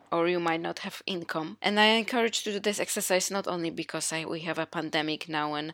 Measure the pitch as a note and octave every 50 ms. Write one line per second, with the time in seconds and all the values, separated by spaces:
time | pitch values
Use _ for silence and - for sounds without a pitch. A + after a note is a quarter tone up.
0 | - - - E3+ E3+ F3 F3+ F3 E3+ E3 D#3+ E3 E3+ E3+ E3+ - - G3+ - -
1 | - - G3 F3 E3 - - E3 D#3 E3 G#3 - - G3 G#3 G#3 G#3+ G#3+ A3 A3+
2 | G#3+ - B3 A#3+ A3+ A3+ - - - G#3+ G3+ G3+ G3+ G#3+ G#3 - - - - G#3+
3 | G3 - F#3+ F#3 F3+ - F#3+ G3 F#3+ - F3+ F3 E3 E3 - - D#3+ - - D#3+
4 | - - - D#3+ D#3+ - - D#3+ D#3+ E3+ D#3 E3 D#3+ - - E3+ D3+ D#3 D3+ D#3
5 | D3+ D#3 D#3 - - E3 D#3 D3+ D3+ D3+ D3 D3 D3+ D#3+